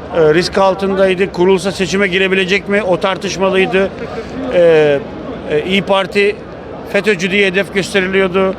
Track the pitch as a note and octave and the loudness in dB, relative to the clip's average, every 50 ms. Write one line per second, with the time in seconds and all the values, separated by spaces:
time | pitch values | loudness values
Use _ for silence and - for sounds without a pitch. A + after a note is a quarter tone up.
0 | - - - E3+ D#3 D3+ D#3 F3 F3+ - - G3+ G3 F#3+ F#3 F#3+ G3 F#3+ F#3+ F#3+ | -12 -4 0 2 4 4 4 2 0 0 0 2 2 2 2 0 -2 -2 0 2
1 | F#3+ F#3+ F#3 F3 G3 F3 - F3 F3 F#3+ F#3+ F3+ E3 G3 - - F#3+ E3+ F#3 G3 | 2 2 2 0 -2 -2 0 2 2 4 4 2 0 -2 -4 -2 -2 -2 0 0
2 | G3+ F#3 F3 F#3+ F#3+ F#3+ F#3+ F#3+ F#3+ F3 G3 G3 F#3+ G3 G3+ G#3 G#3+ - F3 E3 | 0 0 2 0 0 2 2 0 0 0 0 -2 0 0 -2 0 0 0 0 0
3 | - F#3+ F#3 F#3 G3+ F#3 - E3+ F#3+ F#3+ F#3+ F#3+ F#3+ E3 F3+ F#3+ G3 F#3+ - - | 0 -2 -2 -4 -4 -6 -4 -2 0 0 2 2 2 2 2 0 0 0 -4 -8
4 | A#3 - - A3 A3+ - - C4 C4 B3+ - F3+ E3+ E3+ D#3+ D#3 D3+ D3 C#3+ C#3 | -10 -10 -10 -10 -10 -10 -10 -8 -6 0 2 4 6 6 6 6 6 4 2 0
5 | - - - - - - - - - - D3+ D3+ D3 F3+ F#3+ G3+ F3 - G3 G3 | -2 -6 -10 -12 -12 -10 -10 -10 -6 -4 -2 -2 -2 0 0 0 0 0 0 0
6 | F#3+ E3+ - G3+ G3+ G#3 - - - - - - - - - - - - - G3+ | 0 0 0 0 0 0 0 -4 -10 -16 -16 -16 -14 -14 -14 -14 -8 -4 -4 -2
7 | E3+ G#3 G#3+ D#3 F3+ F#3+ F#3 G3+ G3+ F#3+ F3 G3 G3 - - G3 E3+ - - G3+ | 0 0 0 0 0 0 0 2 2 2 0 0 -2 -2 -2 -4 -4 -2 0 0
8 | F#3 F#3 F#3+ F#3+ F#3+ F#3 F3 G3 F#3+ F#3+ F#3 | 0 2 2 2 2 2 2 0 0 0 -2